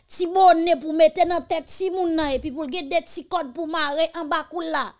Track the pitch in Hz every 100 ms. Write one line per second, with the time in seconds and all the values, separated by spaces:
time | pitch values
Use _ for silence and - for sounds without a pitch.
0 | - - 359 381 370 330 339 302 311 311
1 | 311 349 339 349 339 330 320 - 381 370
2 | 349 320 294 262 294 262 294 359 277 339
3 | 339 - - 359 277 254 311 320 294 294
4 | 320 330 302 330 302 339 320 302 214 -